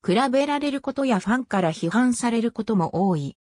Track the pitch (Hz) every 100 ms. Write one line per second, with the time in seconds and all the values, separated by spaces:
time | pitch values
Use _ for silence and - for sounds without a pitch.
0 | - 190 269 262 285 285 285 269 - -
1 | 269 202 190 247 254 202 170 160 180 208
2 | 254 240 240 226 226 - 214 208 160 165
3 | 196 160 139 -